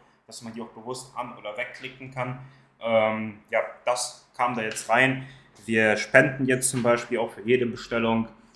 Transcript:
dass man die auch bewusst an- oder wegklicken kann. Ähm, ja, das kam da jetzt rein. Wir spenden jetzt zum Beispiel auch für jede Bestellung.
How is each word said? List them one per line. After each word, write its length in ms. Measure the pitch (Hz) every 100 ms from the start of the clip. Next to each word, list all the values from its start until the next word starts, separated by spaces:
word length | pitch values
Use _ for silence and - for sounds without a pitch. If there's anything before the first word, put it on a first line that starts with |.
| _ _ -
dass 140 | -
man 140 | 117
die 80 | 113
auch 60 | 113
bewusst 460 | 113 113 127 -
an- 220 | 117 123 110
oder 180 | 104 123
wegklicken 520 | 120 - 131 - 131
kann. 280 | 131 127 127 - - _ _
Ähm, 580 | 117 113 110 110 110 104 -
ja, 100 | 110 - -
das 440 | 123 123 - - _ -
kam 180 | 123 113
da 60 |
jetzt 260 | 107 - -
rein. 360 | 117 131 131 - - _ -
Wir 320 | - 113 110 104
spenden 480 | - 135 147 135 131
jetzt 220 | 127 -
zum 140 | 127
Beispiel 360 | 117 120 - 117
auch 120 | 113
für 100 | -
jede 240 | 107 123 117
Bestellung. 600 | - - 117 113 113 110 - _